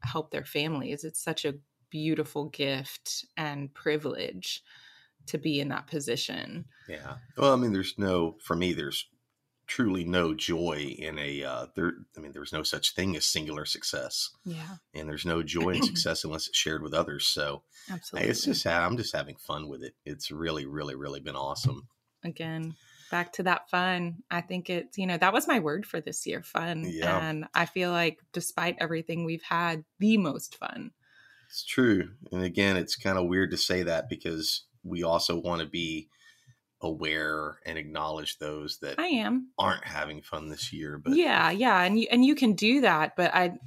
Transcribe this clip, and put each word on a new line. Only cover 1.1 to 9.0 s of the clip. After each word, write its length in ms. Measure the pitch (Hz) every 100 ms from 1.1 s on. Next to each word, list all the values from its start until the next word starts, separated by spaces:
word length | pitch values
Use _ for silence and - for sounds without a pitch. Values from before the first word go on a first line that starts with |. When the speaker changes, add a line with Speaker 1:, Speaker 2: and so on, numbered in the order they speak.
| -
Speaker 1:
such 220 | 165 156 147
a 100 | 143 _ _ -
beautiful 600 | 156 156 151 147 147 143
gift 760 | 147 139 135 135 - - - - -
and 360 | 151 143 139
privilege 880 | - 156 151 147 - 87 92 - - _ - - - _ _ -
to 100 | 156
be 240 | 160 143
in 80 | 139
that 180 | - -
position. 800 | 151 139 131 - - - 160 - _ -
Speaker 2:
Yeah. 260 | 76 69 - - -
Well, 160 | 139
I 20 | 127
mean, 160 | 120
there's 240 | 95 92 -
no, 380 | 98 90 82 -
for 120 | - 85
me, 160 | 90
there's 340 | 76 71 -